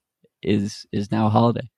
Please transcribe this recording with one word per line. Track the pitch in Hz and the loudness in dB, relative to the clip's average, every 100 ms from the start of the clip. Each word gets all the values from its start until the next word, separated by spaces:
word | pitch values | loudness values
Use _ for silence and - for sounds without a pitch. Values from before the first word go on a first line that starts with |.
| _ _ _ _ | _ _ _ _
is, | - 104 101 - - | -2 0 -2 -8 -8
is | 104 101 | -6 -4
now | 107 110 | 0 2
a | |
holiday. | 117 117 113 - | 4 2 0 -8